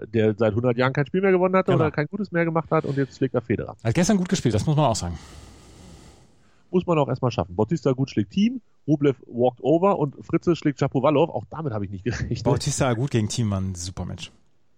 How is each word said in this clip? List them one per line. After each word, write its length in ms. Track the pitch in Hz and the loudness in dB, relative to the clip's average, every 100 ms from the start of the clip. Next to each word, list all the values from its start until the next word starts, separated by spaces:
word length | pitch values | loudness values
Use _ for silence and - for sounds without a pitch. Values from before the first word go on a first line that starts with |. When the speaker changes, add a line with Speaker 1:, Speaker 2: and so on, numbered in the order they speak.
| - | -2
Speaker 1:
der 280 | 110 110 104 | 2 2 4
seit 160 | 113 101 | 2 2
hundert 220 | 123 120 | 0 2
Jahren 140 | 127 | 2
kein 120 | 135 143 | 2 -2
Spiel 160 | 185 | 0
mehr 100 | 196 | 2
gewonnen 240 | 185 185 190 | 4 4 2
hatte 160 | 185 | 2
Speaker 2:
Genau. 120 | 175 160 | 2 2
Speaker 1:
oder 60 | |
kein 160 | - 147 | 0 -4
gutes 240 | 202 196 | -4 -4
mehr 120 | 170 170 | -2 0
gemacht 260 | 165 151 | 0 0
hat 120 | 160 151 | 0 0
und 120 | 139 | -2
jetzt 200 | 135 - | -2 -2
schlägt 160 | 131 123 | -2 -2
er 60 | |
Federer. 340 | - 98 65 - | -2 -4 -4 -6
Speaker 2:
Hat 100 | 117 | -2
gestern 240 | 135 180 208 | 0 2 2
gut 100 | 180 | 2
gespielt, 240 | 196 190 | 0 0
das 120 | 107 156 | 0 0
muss 100 | 151 | 2
man 100 | 143 | 2
auch 100 | 110 | 0
sagen. 220 | 87 82 - - - - - - - - - - - _ _ _ _ | -4 -8 -12 -20 -20 -20 -20 -20 -20 -20 -20 -20 -20 _ _ _ _
Speaker 1:
Muss 140 | 180 175 | -2 0
man 100 | 160 | 2
auch 120 | 135 | 0
erstmal 220 | 127 127 | 0 -2
schaffen. 240 | - 87 87 | -2 -4 -2
Bautista 360 | 107 165 143 | -2 0 0
gut 180 | 131 135 | -2 -2
schlägt 220 | - 104 | -4 -4
Thiem, 300 | - 214 254 - _ - | 0 0 -2 -12 _ -2
Rublev 300 | 156 143 123 - | 0 2 0 -4
walked 340 | 117 123 123 | -2 0 0
over 380 | - 165 190 196 | 0 2 2 2
und 160 | 147 - - | -2 -6 -4
Fritze 300 | 165 - 165 | -4 0 0
schlägt 240 | 147 139 | 0 -2
Shapovalov. 500 | 139 139 131 143 160 | -2 2 2 4 2
Auch 140 | - 104 | -2 -10
damit 240 | 143 160 | -8 -6
habe 120 | 110 95 | -4 -6
ich 60 | |
nicht 140 | 98 120 | -6 -6
gerechnet. 380 | 110 113 - | -4 -4 -4
Speaker 2:
Bautista 500 | - 120 - - 139 | 0 0 0 0 0
gut 180 | 113 139 | 0 0
gegen 160 | 120 107 | 0 0
Thiem 240 | - 113 | -2 -2
war 80 | 98 | -2
ein 160 | 95 87 | -4 -6
super 300 | 90 90 92 | -10 -8 -10
Match. 260 | 92 - - _ _ _ | -10 -14 -20 _ _ _